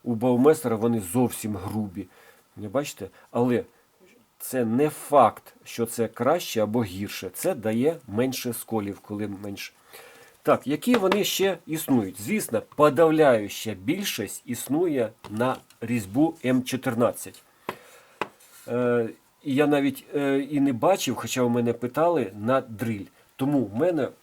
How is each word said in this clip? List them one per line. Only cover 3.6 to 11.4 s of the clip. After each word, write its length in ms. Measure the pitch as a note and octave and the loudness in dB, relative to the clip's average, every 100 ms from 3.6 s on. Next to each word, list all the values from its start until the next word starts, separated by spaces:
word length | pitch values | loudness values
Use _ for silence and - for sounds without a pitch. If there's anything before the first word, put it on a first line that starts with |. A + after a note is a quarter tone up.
| - _ _ _ _ _ _ _ | -2 _ _ _ _ _ _ _
це 260 | - C3 | -6 -2
не 240 | A2+ A#2+ D3+ | 0 2 0
факт, 640 | D3 - C#3+ A2 - - _ | -2 2 6 6 4 -20 _
що 220 | - - A2+ | -14 -6 -4
це 220 | - A2 | -2 -4
краще 540 | - A#2+ E3+ - A2+ | 0 2 2 0 -2
або 220 | G#2+ A#2 | 0 0
гірше. 460 | G#2 F#2 G2 - F#2 | -2 -4 -8 -8 -10
Це 200 | - E3 | -4 -4
дає 420 | D#3+ G#2+ A2+ C#3 D#3+ - | -2 -2 2 0 -2 -6
менше 440 | G2+ C3 B2+ B2 | -2 -2 -2 -6
сколів, 480 | A2+ - A2+ G2+ F#2+ | -8 -4 -4 -4 -8
коли 280 | - G#2 G#2+ | -10 -8 -8
менше. 440 | G2+ G2+ G2 - _ _ - - - - _ | -8 -12 -12 -14 _ _ -20 -20 -20 -20 _
Так, 240 | - B2+ - | 2 2 2
які 300 | D3 A#3+ B3 | -4 0 2
вони 280 | F#3+ G3+ | 2 2
ще 340 | F3+ - | 0 0